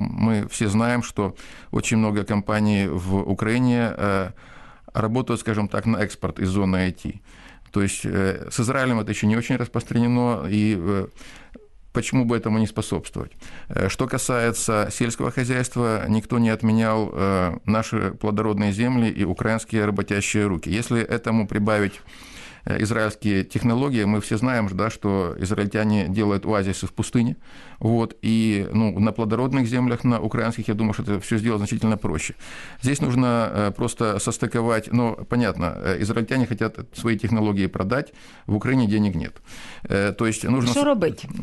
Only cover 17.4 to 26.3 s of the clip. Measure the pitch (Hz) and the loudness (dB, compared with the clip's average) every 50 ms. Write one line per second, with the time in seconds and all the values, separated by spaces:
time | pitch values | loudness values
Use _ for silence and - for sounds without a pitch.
17.4 | 90 87 - - - - 107 110 113 - - 110 95 95 - - - 107 107 104 | 2 0 -2 -2 0 0 2 2 0 0 -2 -2 -2 -2 -4 -2 -2 -2 0 0
18.4 | 107 107 104 101 104 104 98 101 117 123 131 123 117 110 - - 101 82 90 - | 0 0 2 2 2 0 2 2 0 2 2 2 2 2 2 0 0 -2 0 0
19.4 | 101 110 110 110 - - - 110 104 104 101 98 98 - 104 101 98 - - 104 | 0 0 0 0 -2 -2 0 0 2 2 0 0 -2 0 0 -2 0 0 2 2
20.4 | 101 104 92 80 - 76 87 110 117 - 123 117 110 - 110 117 - 117 113 113 | 2 2 0 -2 -2 -2 -2 -2 0 0 0 0 0 0 -2 -2 0 0 2 2
21.4 | 107 98 - 107 104 110 107 104 101 98 - - - - - - - - - - | 2 2 0 0 2 2 2 2 2 0 -2 -6 -20 -20 -20 -20 -20 -20 -18 -18
22.4 | - - - - - - 98 - 104 104 117 113 110 107 101 - - 104 98 95 | -18 -18 -18 -10 -6 -4 -2 0 0 0 2 0 0 0 -2 -2 0 0 2 2
23.4 | 92 - - - - 120 117 123 139 143 131 113 104 101 104 107 101 - - 107 | 0 0 -2 0 2 2 2 2 0 0 0 2 2 2 2 0 0 -2 -2 0
24.4 | 117 131 127 117 107 98 95 90 101 113 - - - 104 98 98 92 85 - - | 0 0 2 0 0 -2 0 -2 -2 -2 -2 -2 0 0 2 2 0 -2 -4 -4
25.4 | 92 90 107 107 104 98 - 107 107 107 107 104 92 76 92 110 110 104 | -2 -2 0 0 0 0 0 0 2 2 2 2 2 0 0 2 2 2